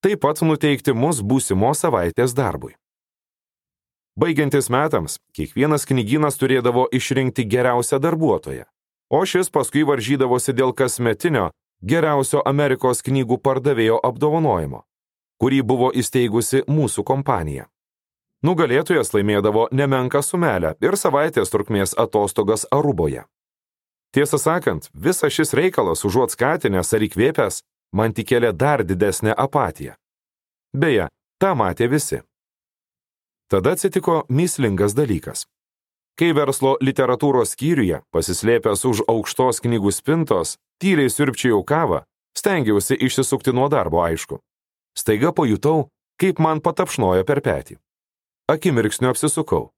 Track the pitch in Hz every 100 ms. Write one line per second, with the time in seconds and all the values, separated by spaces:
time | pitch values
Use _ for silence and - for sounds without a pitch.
0 | 196 208 - 151 160 151 151 135 - 117
1 | 139 147 101 131 - 95 113 147 170 113
2 | 87 80 127 120 117 76 64 _ _ _
3 | _ _ _ _ _ _ _ _ _ _
4 | _ - 160 151 143 143 120 127 151 104
5 | 78 - _ - 78 - 143 151 - 131
6 | 107 147 151 139 131 131 120 123 127 127
7 | - 135 131 - 110 120 127 120 120 135
8 | 151 165 160 87 - 65 - _ _ _
9 | _ 143 185 180 185 151 131 147 147 139
10 | 110 139 131 123 - 120 131 - 127 -
11 | 120 107 175 139 90 _ _ _ 95 165
12 | 156 147 131 147 - 139 147 131 127 120
13 | - 135 120 123 139 131 131 123 110 113
14 | 123 117 151 160 156 92 76 62 - _
15 | _ _ _ _ 120 135 117 127 127 123
16 | 113 131 120 113 113 135 - 151 127 -
17 | - 135 139 113 78 69 - _ _ _
18 | _ _ _ _ 147 175 151 131 160 165
19 | 113 107 101 104 104 107 113 135 143 135
20 | 127 143 139 180 170 95 82 78 135 196
21 | 180 143 160 139 98 107 101 107 95 -
22 | 117 107 101 - 101 110 - 139 147 98
23 | 78 64 - _ _ _ _ _ _ _
24 | _ - 143 147 156 170 139 80 - 71
25 | 110 180 151 - 151 123 185 - 101 80
26 | 101 101 123 - 127 139 113 95 87 113
27 | 107 - 123 156 107 - _ _ _ 95
28 | 113 104 101 123 117 85 143 143 90 92
29 | 104 - 107 110 135 147 104 - 67 -
30 | _ _ _ _ _ _ _ 135 160 113
31 | 80 _ _ _ 196 156 98 82 120 147
32 | - 64 - _ _ _ _ _ _ _
33 | _ _ _ _ _ 98 101 185 196 -
34 | - 165 - 131 175 - 120 95 104 110
35 | 139 87 69 - - _ _ _ _ _
36 | _ - 170 151 139 131 135 135 131 135
37 | 127 123 147 127 113 - 147 160 98 78
38 | _ 82 80 87 107 117 113 101 127 110
39 | 113 117 104 - 127 113 120 117 101 98
40 | - 160 156 98 82 - _ _ 185 170
41 | 131 - 143 120 131 107 92 151 147 78
42 | - _ _ - 208 185 113 104 - -
43 | 127 - 131 135 - 123 139 143 82 82
44 | 85 80 - 67 _ _ _ _ _ -
45 | - 107 151 170 143 101 147 160 - _
46 | _ _ 185 170 160 156 170 151 180 -
47 | 98 92 92 143 123 76 - - _ _
48 | _ _ _ _ - 156 185 127 107 -
49 | 127 123 151 - 147 82 -